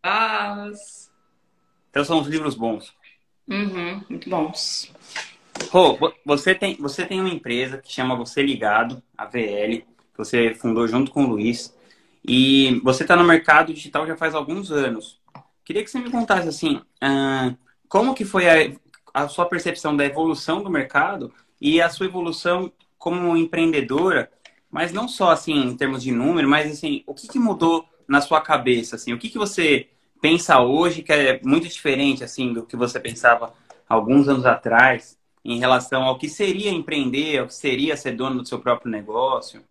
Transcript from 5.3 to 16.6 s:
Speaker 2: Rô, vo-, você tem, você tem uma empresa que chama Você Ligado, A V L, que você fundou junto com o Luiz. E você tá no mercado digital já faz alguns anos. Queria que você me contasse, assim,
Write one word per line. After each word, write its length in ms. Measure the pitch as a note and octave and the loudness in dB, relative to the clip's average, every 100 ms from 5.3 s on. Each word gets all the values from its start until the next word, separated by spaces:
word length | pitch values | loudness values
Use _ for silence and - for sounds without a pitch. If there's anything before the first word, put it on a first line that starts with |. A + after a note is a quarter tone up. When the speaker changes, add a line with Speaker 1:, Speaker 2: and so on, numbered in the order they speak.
| - _ - - | -20 _ -12 0
Speaker 2:
Rô, 260 | F3 F3 - | 4 4 4
vo-, 160 | D#3+ - | -2 -4
você 320 | C#3+ C#3+ F#3+ | -2 0 2
tem, 220 | F#3 G3 - | 0 -2 -6
você 300 | C#3+ D#3+ F3 | -8 -6 -6
tem 120 | F#3+ | -4
uma 100 | F#3+ | -4
empresa 480 | E3 B2 A#2+ C3 C3 | -6 -6 -4 -4 -8
que 120 | - | -12
chama 240 | - B2+ B2 | -6 -2 -2
Você 260 | A#2 - | -4 -2
Ligado, 600 | C#3 A#2+ G#2+ G#2+ A#2+ B2 _ - | -2 0 0 0 0 -6 _ -14
A 80 | |
V 180 | G#2+ B2 | -8 -4
L, 360 | G#2+ G2+ G#2+ A#2 | -4 -2 -2 -4
que 380 | _ _ _ - | _ _ _ -14
você 340 | A2 B2 A#2 | -2 2 2
fundou 320 | A2 A#2+ A2+ A#2 | 0 -2 0 0
junto 240 | A#2+ C3+ | 0 0
com 140 | D3 | 0
o 40 | C3 | 0
Luiz. 460 | G#2 A2 A#2+ - _ _ _ _ _ | 0 -2 -2 -10 _ _ _ _ _
E 560 | - B2+ C3 C3+ C3+ B2 | 0 4 6 6 4 4
você 220 | B2+ C3 D#3 | 2 2 4
tá 100 | F3 | 6
no 80 | |
mercado 480 | F3 E3 E3 D3+ D#3+ | 8 6 8 6 6
digital 340 | D#3 D3+ D3+ D#3 | -4 -6 -4 -4
já 120 | D#3 | -4
faz 160 | D#3+ | -2
alguns 360 | D#3 C#3+ F3+ F#3+ | -4 -4 -8 -4
anos. 480 | D3 C3 A2 - _ _ - _ _ | -2 -2 -4 -12 _ _ -20 _ _
Queria 180 | - F3+ | -8 -8
que 80 | G#3 | -6
você 80 | B3+ | -8
me 120 | A#3+ | -4
contasse, 360 | A#3+ A3+ F#3+ E3 | -4 2 2 0
assim, 360 | D3+ | -4